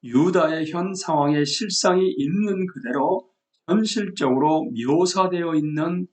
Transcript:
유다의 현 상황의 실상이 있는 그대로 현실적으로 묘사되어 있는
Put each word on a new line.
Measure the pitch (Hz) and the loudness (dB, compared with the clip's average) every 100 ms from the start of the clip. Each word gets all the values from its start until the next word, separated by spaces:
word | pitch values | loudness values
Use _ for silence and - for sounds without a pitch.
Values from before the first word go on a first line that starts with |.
유다의 | 123 123 170 180 156 160 156 | 0 2 4 4 2 0 -4
현 | 170 185 | -4 -4
상황의 | 190 - 156 143 147 147 | -6 -2 0 2 2 0
실상이 | - 214 180 - 180 185 | -2 -4 0 2 4 2
있는 | - 143 180 208 190 185 | 0 -2 0 0 -2 -4
그대로 | - 240 139 147 190 - _ _ _ - | -6 -6 -2 0 -2 -4 _ _ _ -2
현실적으로 | 190 220 226 196 180 135 131 151 156 - 117 120 | 0 2 -2 -4 -2 0 2 2 0 -2 -6 0
묘사되어 | 156 180 185 185 170 170 | 2 2 2 0 0 -2
있는 | 160 151 151 165 180 180 | 0 -2 -2 -2 -2 -6